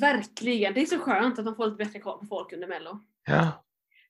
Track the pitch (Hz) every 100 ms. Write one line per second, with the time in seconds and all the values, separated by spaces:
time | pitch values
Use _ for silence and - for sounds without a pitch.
0 | 285 247 - - 226 233 196 196 311 339
1 | 277 196 247 240 220 233 220 208 208 208
2 | 196 - 208 185 - 170 180 165 165 208
3 | - _ - 143 165 - _ _ _ _